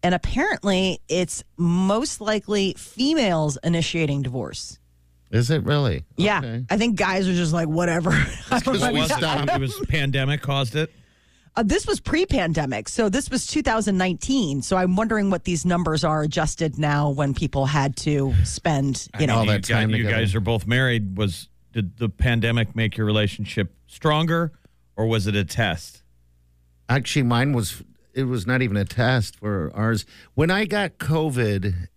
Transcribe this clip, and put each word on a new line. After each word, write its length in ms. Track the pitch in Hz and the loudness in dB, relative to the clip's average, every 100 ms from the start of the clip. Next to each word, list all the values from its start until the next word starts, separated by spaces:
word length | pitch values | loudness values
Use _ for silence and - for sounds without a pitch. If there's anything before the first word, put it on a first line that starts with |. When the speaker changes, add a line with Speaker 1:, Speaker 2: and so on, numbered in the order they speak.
| 180 | 2
Speaker 1:
And 80 | |
apparently, 840 | 180 - 240 370 - 202 185 190 170 - | 0 0 0 0 0 0 0 0 -2 -2
it's 340 | 170 175 - - - | -2 -2 -6 -14 -2
most 640 | 170 175 190 208 294 - | 0 2 2 0 -2 -6
likely 540 | 214 214 202 208 196 - | -4 -4 -2 0 0 -4
females 800 | - - 269 320 220 165 151 135 | -14 -2 0 2 2 2 0 -2
initiating 580 | 165 170 160 170 156 139 | 0 0 0 0 0 0
divorce. 560 | 127 123 87 - - - _ _ _ _ _ | -2 -4 -8 -10 -14 -16 _ _ _ _ _
Speaker 2:
Is 180 | 110 120 | 0 2
it 140 | 156 | 0
really? 400 | - 147 135 71 - - | 2 2 2 -2 -6 0
Speaker 1:
Yeah. 220 | 196 196 | 2 2
Speaker 2:
Okay. 260 | 131 117 123 | -2 -6 -2
Speaker 1:
I 60 | 196 | 0
think 180 | 233 | 0
guys 320 | 196 190 190 190 | 0 0 0 0
are 60 | |
just 180 | 175 170 | 0 2
like, 140 | 170 165 | 0 0
"Whatever." 440 | 160 175 165 170 | 0 0 0 2
<laughs> 380 | 147 139 - - | 2 0 -4 -2
Speaker 2:
That's 140 | 247 | -2
'cause 220 | 254 247 | 0 0
Speaker 1:
I'm 100 | 247 | 2
Speaker 2:
we 60 | 147 | 0
Speaker 1:
like, 100 | 156 - | 0 0
Speaker 2:
stopped. 320 | 160 147 143 | 0 0 0
Speaker 3:
It 100 | 719 | 0
was 140 | 135 - - | -2 -6 -2
pandemic 540 | 156 139 135 135 147 | 0 0 0 0 -2
caused 340 | - 139 131 147 | -2 -2 -2 -2
it? 160 | 160 - _ _ _ _ _ - | -4 -6 _ _ _ _ _ -2
Speaker 1:
Uh, 80 | |
this 240 | 220 349 453 | 2 2 0
was 100 | - | -4
pre-pandemic, 920 | - 320 381 262 170 160 143 110 104 | 0 0 2 2 2 0 -2 -4 -6
so 200 | - 214 | 0 0
this 200 | 214 - | 0 -2
was 180 | 262 - | -4 -2
two 140 | 311 | -2
thousand 360 | 262 226 214 190 | 0 0 2 2
nineteen. 640 | 185 175 - 269 180 139 | 0 -2 0 0 0 -2
So 140 | - 185 | 0 2
I'm 180 | 185 | 2
wondering 340 | 185 220 214 196 | 2 2 0 2
what 120 | 180 | 0
these 240 | - 170 180 | 0 -2 0
numbers 380 | 175 165 156 | 0 0 0
are 180 | 165 156 | 2 2
adjusted 560 | 151 160 156 - 160 135 | 0 0 -2 0 -4 0
now 320 | 151 147 147 | 0 2 0
when 240 | 139 143 | 0 0
people 320 | 135 143 139 135 | 0 -2 0 0
had 300 | 151 139 - | 2 0 -2
to 360 | - 147 135 127 | -2 0 2 4
spend, 640 | 123 - 175 147 139 123 - 104 | 2 0 0 2 0 -2 -8 -2
you 60 | |
Speaker 3:
I 20 | 147 | 2
Speaker 1:
know. 60 | |
Speaker 3:
mean, 60 | 113 | 2
Speaker 2:
All 40 | 107 | 4
Speaker 3:
you 40 | |
Speaker 2:
that 140 | 101 95 | 2 2
Speaker 3:
got, 80 | |
Speaker 2:
time 160 | 110 110 | 0 2
Speaker 3:
you 60 | 110 | 2
Speaker 2:
together. 180 | 110 113 | 2 2
Speaker 3:
guys 180 | 110 104 | 2 0
are 40 | |
both 280 | 101 113 95 | 0 0 2
married. 500 | 123 131 117 101 95 | 2 2 0 -2 -2
Was, 300 | 104 80 - _ _ | -2 -4 -12 _ _
did 240 | 117 95 - | -4 -4 -2
the 100 | 117 | -4
pandemic 680 | - 123 117 113 117 107 117 | 0 2 2 2 0 0 0
make 200 | 110 107 | -2 0
your 100 | 107 | 2
relationship 680 | 107 104 - 101 - 92 _ _ | 2 2 -2 -6 -4 -4 _ _
stronger, 640 | - 156 151 165 165 170 - - _ _ | -4 0 2 2 0 -2 -6 -20 _ _
or 140 | - 113 | -4 0
was 180 | 113 101 | 2 2
it 80 | |
a 100 | 101 | 0
test? 600 | 90 - 107 80 - - _ _ _ _ _ _ _ _ - | -2 0 0 -2 -8 -20 _ _ _ _ _ _ _ _ -2
Speaker 2:
Actually, 360 | 131 - 151 | -2 0 0
mine 280 | 123 120 135 | 2 2 2
was, 300 | 131 98 - - - _ | 0 -2 -6 -16 -20 _
it 100 | 131 | -6
was 220 | 131 123 92 | -2 -2 0
not 160 | 127 | 0
even 140 | 127 101 | 2 0
a 80 | |
test 520 | 98 - 120 127 101 - | -2 0 2 2 0 -6
for 360 | 104 101 78 | -4 -4 -4
ours. 320 | - 110 110 - - - | -2 0 0 -4 -20 -8
When 160 | - 160 | 0 0
I 140 | 190 214 | 2 0
got 320 | 208 190 - | -2 -4 -6
covid 760 | - 160 160 127 113 101 98 90 85 | -2 0 0 0 0 0 -2 -4 -8